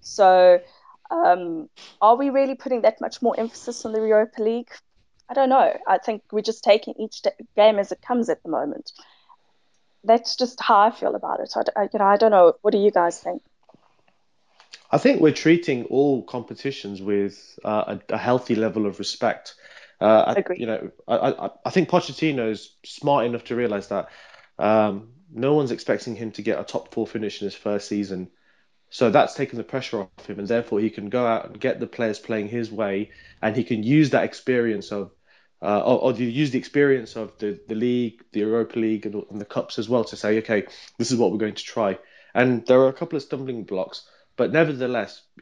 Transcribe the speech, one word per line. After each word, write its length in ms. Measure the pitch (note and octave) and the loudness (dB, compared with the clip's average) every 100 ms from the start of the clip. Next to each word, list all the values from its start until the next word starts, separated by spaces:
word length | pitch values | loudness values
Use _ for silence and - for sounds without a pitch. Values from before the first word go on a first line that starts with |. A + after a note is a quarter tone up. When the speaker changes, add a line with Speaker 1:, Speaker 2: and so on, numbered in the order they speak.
Speaker 1:
So, 600 | - - F#3+ F#3 F3+ F3 F3+ _ _ _ _ | -12 4 8 8 8 8 4 _ _ _ _
um, 600 | E3 F3 F3+ F3 E3 D3 - - _ | 0 4 2 0 -8 -10 -18 -20 _
are 140 | G#3+ A#3+ | 4 4
we 140 | C#4 | 4
really 260 | C4+ C4+ C4 | 2 0 -2
putting 260 | C4+ B3 | -4 0
that 200 | G#3+ - | 0 0
much 200 | - - | -6 -4
more 140 | A#3+ - | -2 -2
emphasis 460 | A3+ - - A#3+ A3+ | -4 -8 -12 -10 -6
on 60 | |
the 60 | A3 | -4
Europa 420 | A3 G#3+ A3 - | 2 2 2 -2
League? 280 | A3 A#3 A#3+ - _ _ _ _ _ | -2 -2 -8 -18 _ _ _ _ _
I 60 | |
don't 160 | B3 C4 | 0 2
know. 260 | C4 F#3+ - - | 4 2 0 -2
I 100 | F#3+ | -2
think 260 | - A3 - | -2 -8 -6
we're 100 | G#3+ | -6
just 220 | G#3+ - | -4 -4
taking 300 | - G#3+ - - | 2 2 2 -10
each 240 | A3 - | -12 -6
da-, 80 | G3+ - A#3 - | -6 -6 -6 4
game 240 | G#3+ G#3 | 4 4
as 120 | G3 | -2
it 100 | F#3 | -6
comes 280 | - B3 A3 | -4 -2 -2
at 140 | D#3 | -4
the 60 | E3+ | -4
moment. 420 | C#3 C#3+ - - - - _ _ _ _ _ _ _ _ _ | -4 -4 -8 -14 -20 -20 _ _ _ _ _ _ _ _ _
That's 320 | G3+ A#3 A#3 - | 2 2 2 -6
just 260 | B3+ - | -6 -4
how 180 | - G#3 | 2 6
I 120 | A3 | 4
feel 240 | A#3 - G3+ | 2 -4 -4
about 240 | - - | -6 -6
it. 120 | - - | -6 -4
I 80 | |
d-, 80 | - - | -2 -2
I, 80 | G3 | -4
you 80 | G#3 | 0
know, 60 | G3 | 2
I 120 | G3+ | 4
don't 140 | A3 | 6
know. 220 | G3+ F3 - | 8 6 6
What 100 | G#3 | 2
do 60 | G3+ | 2
you 140 | G3+ | 4
guys 280 | G3 E3+ - | 4 0 -2
think? 220 | F#3+ F3+ - _ _ _ _ _ _ _ _ _ _ _ _ - _ | -10 -10 -14 _ _ _ _ _ _ _ _ _ _ _ _ -20 _
Speaker 2:
I 40 | D3+ | 2
think 240 | C4 C4+ | 2 4
we're 100 | D#3 | 4
treating 540 | C#3 D#3 E3+ E3+ B2 A2+ | 4 4 4 2 -4 -2
all 360 | B2+ C#3+ C3 | 0 2 0
competitions 800 | - B2 A2+ A2 G#2 G2+ G2+ G2 | -4 -10 -10 -10 -10 -8 -10 -10
with, 560 | G2 G2+ G2 - - - | -2 -2 -2 -6 -20 -12
uh, 340 | - G#2+ - G2 - | -4 -2 -2 -8 -6
a, 60 | A2 | -4
a 20 | |
healthy 380 | B2 B2 - A2 | 0 0 0 -2
level 300 | A2 G2+ G#2 | 0 -2 -4
of 140 | F#2 | -4
respect. 560 | G2+ - A2+ - - - - - - _ | -10 -4 -4 -4 -10 -20 -20 -20 -20 _
Uh, 220 | G#2 A2 - | 4 6 4
I, 60 | |
Speaker 1:
Agree. 240 | G2+ - - | 0 -2 -6
Speaker 2:
you 60 | A2+ | -6
know, 260 | A2 - - - | -6 -8 -14 -4
I, 80 | A#2 B2+ | -2 0
I, 180 | - - - - | -2 -8 -8 -4
I 40 | |
think 180 | F#3+ E3 | -2 2
Pochettino's 840 | F3+ - C3+ D#3+ C3+ A2+ G#2 - _ | 0 0 -4 -4 -2 -4 -6 -10 _
smart 420 | - - C#3+ C#3+ A#2+ | -20 -6 0 2 0
enough 200 | A#2+ - | -4 -6
to 100 | A#2+ | -4
realise 320 | A#2 G2+ G2 | -2 -4 -4
that, 220 | G2+ - - - - _ - | -6 -8 -14 -20 -20 _ -4
um, 500 | G#2 A2 G#2+ G2 A2+ B2 _ | 2 2 2 -2 -10 -20 _
no 200 | B2+ C3+ | -4 0
one's 180 | D3+ C3+ | 2 0
expecting 460 | - - G#2+ B2 G#2+ | -4 -4 -4 -4 -10
him 140 | A2+ | -10
to 100 | G2+ | -8
get 180 | G#2+ D#2+ | -4 -4
a 40 | G2 | -4
top 280 | - - | -8 -8
four 140 | - G#2+ | -8 -8
finish 340 | A2 G#2 - | -6 -8 -8
in 40 | G2+ | -10
his 100 | - | -8
first 320 | G#2+ G#2 - | -6 -6 -4
season. 420 | G#2 F#2+ F#2 F2+ _ _ _ _ _ _ | -6 -6 -8 -12 _ _ _ _ _ _
So 200 | - C3 | -2 2
that's 220 | C#3+ - | 4 2
taken 240 | - C3+ A#2+ | -2 -8 -8
the 60 | |
pressure 380 | G#2 C3+ - A2+ | -10 -10 -8 -8
off 240 | F#2+ - - | -10 -14 -14
him, 120 | G2+ | -12
and 80 | G2+ | -4
therefore 340 | A#2 A#2 G#2 | -4 -2 -2
he 80 | G#2+ | -2
can 180 | G#2+ G2+ | -4 -6
go 180 | B2 A#2+ | -2 -2
out 200 | A2+ - | -2 -6
and 120 | G#2+ | -8
get 220 | B2+ - | -6 -4
the 80 | A#2 | -8
players 320 | - A2+ G2+ | -6 -6 -6
playing 300 | - A2 G#2 | -6 -6 -4
his 200 | A#2+ A2 | -6 -8
way, 420 | G#2+ G#2 G2 G#2+ - - - | -6 -4 -4 -8 -12 -20 -6
and 140 | A2 A2 | -4 -2
he 80 | |
can 200 | A#2 A2+ | -2 -4
use 260 | A2 D3+ C#3+ | 2 4 4
that 160 | B2+ F2+ | 2 0
experience 680 | - - B2+ A#2 G#2 F#2+ | -4 -2 0 0 -4 -6
of, 200 | G#2 F#2+ _ _ _ _ _ | -10 -10 _ _ _ _ _
uh, 180 | E2 G#2 | -2 0
or, 200 | - B2+ | 2 2
or 100 | C3 | 2
use 380 | A2+ B2 B2 D3 | 0 -2 -2 -2
the 60 | B2+ | -2
experience 580 | - D3 C#3+ C3+ A2 A#2 | -2 2 2 2 -2 -12
of 220 | G2+ - | -12 -8
the, 200 | - G3 - | -8 -8 -8
the 60 | A2 | -4
league, 500 | B2 B2 A#2 - _ | -2 0 -2 -8 _
the 80 | G#2+ | -4
Europa 360 | G#2+ A#2 A2 A#2 | -2 0 -2 -2
League, 280 | A2 A2 G#2 | -2 -2 -6
and, 180 | G2+ - | -10 -10
and 80 | G#2 | -12
the 60 | F2+ | -8
cups 340 | C3 - - | -8 -6 -8
as 80 | G#2+ | -2
well 160 | B2 | -2
to 140 | A2 G#2 | -2 -4
say, 220 | G#2+ A2 | -2 0
"Okay, 260 | A2 G#2 - - - - | 0 -2 -4 -12 -20 -8
this 140 | A#2+ | -2
is 60 | A#2+ | 2
what 140 | G#2 | 2
we're 60 | G#2+ | 0
going 180 | G#2+ - | -4 -6
to 80 | |
try." 340 | - - G#2 F#2 - _ _ | -10 -4 -2 -4 -10 _ _
And 320 | - B2+ A#2+ A2+ | 0 2 0 4
there 160 | B2+ | 6
are 80 | C3 | 6
a 40 | |
couple 220 | C3+ E3+ D3+ | 2 -6 -8
of 80 | |
stumbling 400 | - C3+ C3 A#2+ | -8 -10 -8 -10
blocks, 420 | G2 F#2+ - - - _ _ - | -8 -8 -8 -10 -20 _ _ -4
but 160 | A#2+ | 0
nevertheless, 680 | D3+ D3+ C3+ B2+ B2 G2 - _ - | 2 2 0 -4 -4 -6 -10 _ -12